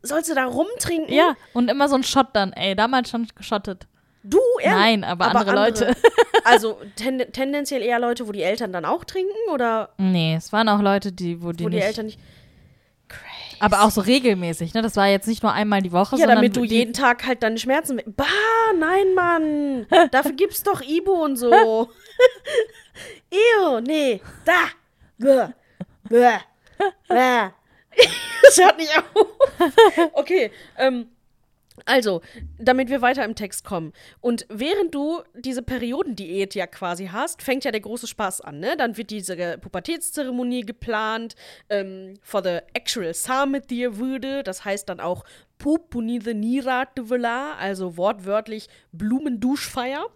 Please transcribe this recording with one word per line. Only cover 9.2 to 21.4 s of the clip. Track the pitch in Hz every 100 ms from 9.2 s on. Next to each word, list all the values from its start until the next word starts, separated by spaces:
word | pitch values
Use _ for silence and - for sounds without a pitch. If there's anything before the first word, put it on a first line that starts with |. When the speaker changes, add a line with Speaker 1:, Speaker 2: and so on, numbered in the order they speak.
| 381 415 453
Speaker 1:
oder? | 285 233 226 - -
Speaker 2:
Nee, | 190 180 160 160
es | -
waren | 214 226
auch | 202
Leute, | 202 196 196
die, | 180 175 170
wo | 170
die | 170
Speaker 1:
Wo | -
die | 208
Speaker 2:
nicht |
Speaker 1:
Eltern | 196 220 220
nicht. | - - - _ _ _ _ _ _ _
Crazy. | - - - - -
Speaker 2:
Aber | 208 202
auch | 214
so | 208
regelmäßig, | 190 262 247 190 170 160 165
ne? | 226
Das | 220 208
war | 196
jetzt | 196 214
nicht | 220
nur | 220
einmal | 165 214 202
die | 190
Woche, | 175 202 269
Speaker 1:
Ja, |
Speaker 2:
sondern | 285 226
Speaker 1:
damit | 214 247
du |
Speaker 2:
die | 233 226
Speaker 1:
jeden | 233
Tag | 240 262 240 262
halt | 247
deine | 220 226
Schmerzen | 240 285 320 240
we-, | - 196
bah, | 277 403 440 453 453 370
nein, | 320 381 392
Mann. | 370 349 330 311 294 285 262 208 359
Speaker 2:
<laughs> | 320
Speaker 1:
Dafür | 262 277
gibt's | 269 403 -
doch | - 381
Ibu | 262 320 381
und | 359 302
so. | 254